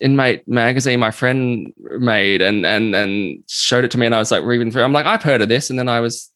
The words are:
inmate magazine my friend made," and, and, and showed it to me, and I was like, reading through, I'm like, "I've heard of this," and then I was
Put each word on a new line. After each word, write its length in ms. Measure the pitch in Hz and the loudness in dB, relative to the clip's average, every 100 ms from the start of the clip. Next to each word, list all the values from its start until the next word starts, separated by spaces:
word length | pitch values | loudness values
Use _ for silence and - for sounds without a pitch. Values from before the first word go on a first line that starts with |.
inmate 460 | 135 139 127 101 - | 0 2 2 -2 -2
magazine 520 | 123 117 127 131 123 | 0 2 0 0 0
my 120 | 113 | 0
friend 600 | - 127 131 123 117 76 - 60 110 | 0 -2 0 -2 -4 -6 -14 -12 -4
made," 420 | 120 107 98 95 | 0 2 2 2
and, 240 | 92 104 85 | 2 2 0
and, 300 | 107 110 98 | 0 0 0
and 480 | 101 101 95 - - | -2 -2 -4 -8 -10
showed 360 | - - 123 | -6 0 0
it 80 | 123 | 0
to 80 | 127 | 0
me, 80 | 117 | 2
and 80 | 117 | 2
I 40 | |
was 120 | 107 | 0
like, 120 | 101 | 0
reading 280 | 90 120 117 | 0 0 0
through, 120 | 123 | 0
I'm 100 | 127 | 2
like, 120 | 147 151 | 2 0
"I've 160 | 220 | 0
heard 200 | 151 127 | 2 2
of 80 | 110 | 2
this," 200 | 123 - | 0 -2
and 80 | 131 | -4
then 120 | 123 | -2
I 100 | 117 | 0
was 320 | 117 117 - | -2 -6 -14